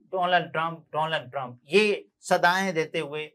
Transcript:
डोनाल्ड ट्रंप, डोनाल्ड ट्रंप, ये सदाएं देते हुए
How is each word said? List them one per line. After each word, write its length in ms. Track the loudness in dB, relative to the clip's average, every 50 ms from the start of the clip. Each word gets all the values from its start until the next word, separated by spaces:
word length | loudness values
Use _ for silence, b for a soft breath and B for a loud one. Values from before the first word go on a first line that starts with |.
| _ _
डोनाल्ड 400 | -4 -2 0 2 2 2 2 0
ट्रंप, 280 | -4 -4 -4 -4 -6 -8
डोनाल्ड 520 | -12 _ -2 -2 0 0 -2 -4 -4 -6
ट्रंप, 280 | -8 -8 -8 -10 -12 -16 _ 2 2
ये 340 | 4 4 4 0 -2 -6 _ _ _
सदाएं 540 | -2 0 2 4 4 4 2 2 0 0 0
देते 260 | -2 -2 -2 -2 -4
हुए 320 | -4 -4 -6 -8 -10 -10